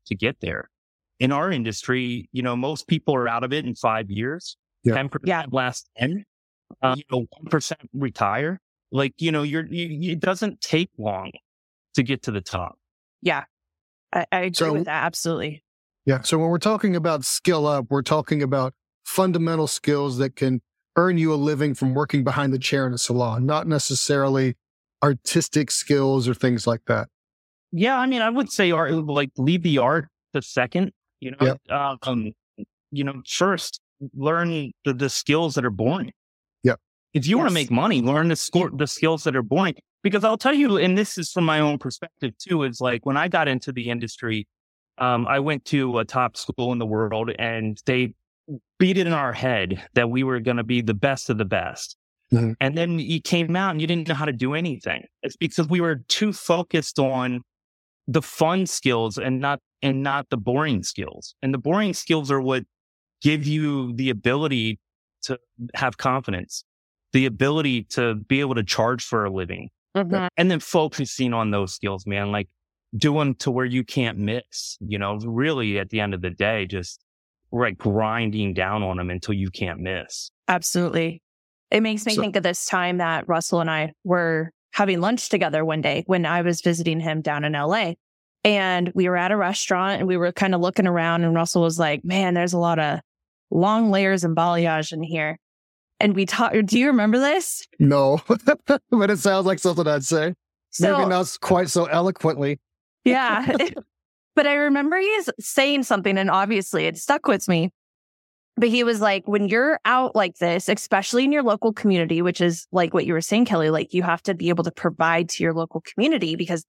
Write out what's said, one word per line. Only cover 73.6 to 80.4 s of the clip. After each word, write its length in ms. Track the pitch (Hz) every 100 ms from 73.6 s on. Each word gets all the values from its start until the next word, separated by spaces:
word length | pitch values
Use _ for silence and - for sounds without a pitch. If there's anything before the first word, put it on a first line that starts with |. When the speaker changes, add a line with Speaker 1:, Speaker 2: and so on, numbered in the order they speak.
| 127
Speaker 1:
you 180 | 127
can't 340 | 120 - 117 104
miss, 600 | 104 117 - - - -
you 180 | 101 104
know, 200 | 98 104
really 560 | 113 113 147 139 110 101
at 120 | 98
the 100 | 110
end 140 | 104
of 80 | 92
the 80 | 90
day, 360 | 80 101 110 92
just, 340 | 98 87 - _ _ _ _ _
like, 240 | 120 120 92
grinding 800 | 110 104 107 113 110 107 101
down 280 | 90 92 107
on 160 | 98 90
'em 120 | 90
until 240 | 90 -
you 160 | 101 95
can't 300 | - 92 -
miss. 500 | 90 92 - - - _